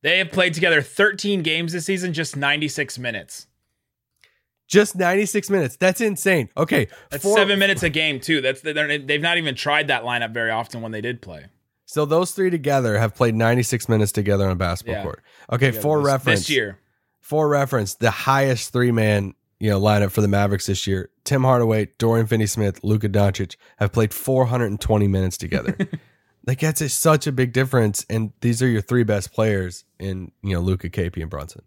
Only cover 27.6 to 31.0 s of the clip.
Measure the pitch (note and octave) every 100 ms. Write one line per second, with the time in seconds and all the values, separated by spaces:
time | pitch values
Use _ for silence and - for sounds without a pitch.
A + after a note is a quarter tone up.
27.6 | C3 C3 A2 G2+ - A2+ A2 - A#2+ A#2
28.6 | B2+ A2+ G2 B2 A2 G#2 - - A2 G2+
29.6 | F2+ F2 _ _ G2 F#2+ F#2 _ G2+ F2+
30.6 | F2 F#2 F2+ F#2+